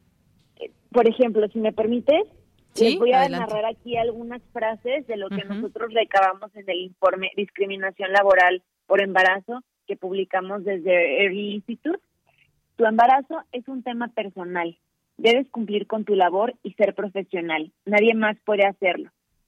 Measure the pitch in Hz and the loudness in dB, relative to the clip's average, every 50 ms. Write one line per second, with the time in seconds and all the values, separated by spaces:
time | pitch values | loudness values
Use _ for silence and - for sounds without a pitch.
0 | _ _ _ _ _ _ _ _ _ _ _ - - - _ _ _ _ - 240 | _ _ _ _ _ _ _ _ _ _ _ -18 -18 -18 _ _ _ _ 0 4
1 | 226 226 220 - 254 233 208 214 208 202 - 226 214 220 220 - 220 220 240 247 | 4 4 4 2 0 2 2 0 0 0 -2 -2 -2 -2 -2 -2 -2 -2 -2 -2
2 | - - 294 349 427 - _ _ _ _ _ _ _ _ - - 226 226 202 196 | 2 2 2 2 2 -2 _ _ _ _ _ _ _ _ -2 2 2 2 2 2
3 | 233 247 254 262 269 269 262 240 233 214 214 214 214 226 226 _ - 240 240 233 | 2 2 4 4 2 2 -2 -6 -6 -6 -4 -4 -4 -6 -6 _ -10 -6 -4 -2
4 | 226 240 220 233 233 233 240 247 _ _ - 240 220 220 226 214 - 240 262 302 | -2 -2 -4 -8 -12 -14 -14 -16 _ _ -10 -6 -4 -4 -6 -6 -6 -4 -4 -4
5 | 254 - 226 208 190 190 196 190 170 196 202 208 240 202 - 214 226 226 214 233 | -4 -6 -8 -8 -8 -8 -8 -8 -8 -8 -8 -8 -8 -8 -8 -8 -10 -4 -2 -2
6 | 214 - - 196 190 185 185 190 214 208 _ 208 196 196 175 180 185 185 180 - | -2 2 2 2 2 2 0 -4 -10 -18 _ -16 -10 -8 -8 -8 -8 -10 -8 0
7 | 190 180 185 190 190 185 - 202 202 - _ - 202 196 196 196 185 190 185 - | 2 2 4 2 0 -8 -6 -6 -6 -6 _ -6 -4 -4 -4 -4 -4 -6 -4 -4
8 | 196 185 190 202 196 196 190 185 180 180 185 180 _ _ _ _ _ - 190 196 | -6 2 4 4 6 8 6 8 6 4 4 0 _ _ _ _ _ 0 2 2
9 | 202 196 185 190 185 185 190 196 190 - 240 254 - _ _ _ _ - 202 - | 2 2 2 4 4 4 2 0 -4 -8 -12 -12 -12 _ _ _ _ -10 -10 -8
10 | - 185 190 190 190 - - 190 185 190 202 208 175 202 196 180 156 185 180 175 | -8 -6 -4 -4 -4 -2 -4 -4 -4 -4 -8 -8 -6 -6 -6 -4 0 2 2 4
11 | 170 147 131 185 202 190 180 202 208 202 202 208 - - 226 - - 302 359 - | 4 2 2 0 0 0 0 -4 -6 -6 -8 -8 -10 -10 -14 -8 -6 -6 -6 -6
12 | _ _ _ _ _ _ _ _ _ _ _ _ _ _ _ - 233 220 220 226 | _ _ _ _ _ _ _ _ _ _ _ _ _ _ _ 0 0 2 4 4
13 | 233 247 262 277 262 - 320 320 - _ - 247 226 - 269 254 226 254 240 233 | 4 6 6 4 2 -2 -10 -12 -12 _ -12 -12 -12 -10 -12 -10 -10 -8 -8 -6
14 | 240 233 - 220 208 202 - 196 175 175 180 175 170 170 170 _ _ _ _ _ | -8 -8 -6 -8 -8 -8 -8 -12 -10 -8 -6 -4 -6 -6 -8 _ _ _ _ _
15 | _ _ _ - 214 226 233 262 269 _ - 233 214 190 208 208 208 - 226 220 | _ _ _ -2 2 2 2 2 0 _ -8 -8 -6 -4 -4 -6 -4 -4 -6 -6
16 | 214 - 208 190 180 175 170 196 220 247 - _ - 208 - - 208 196 196 - | -2 0 2 2 2 2 2 0 -2 -2 -4 _ -14 -14 -2 0 0 0 0 -4
17 | 214 202 185 196 185 - - 175 170 170 160 156 156 165 _ _ - 196 208 208 | -8 -6 -6 -8 -8 -6 -6 -6 -6 -4 -4 -6 -6 -8 _ _ -6 0 2 4
18 | 214 226 226 220 220 214 214 - - - 214 196 196 196 185 - 196 180 170 156 | 4 4 2 2 0 -2 -2 -4 -4 -2 0 2 2 2 0 0 -2 -2 -2 -2
19 | 151 - _ _ _ _ _ _ _ | -6 -12 _ _ _ _ _ _ _